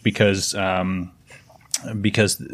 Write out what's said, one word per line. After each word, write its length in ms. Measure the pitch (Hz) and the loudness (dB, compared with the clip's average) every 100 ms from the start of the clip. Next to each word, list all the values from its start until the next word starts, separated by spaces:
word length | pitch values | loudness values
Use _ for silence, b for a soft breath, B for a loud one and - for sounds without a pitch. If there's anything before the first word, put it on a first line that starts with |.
because, 500 | 110 101 104 98 - 104 | -2 4 4 4 -2 -2
um, 560 | 95 92 92 95 90 _ _ B B B - - 117 104 | 0 0 -2 -4 -6 _ _ B B B -10 -8 -6 -2
because 420 | 104 110 101 - - | 0 2 2 0 -8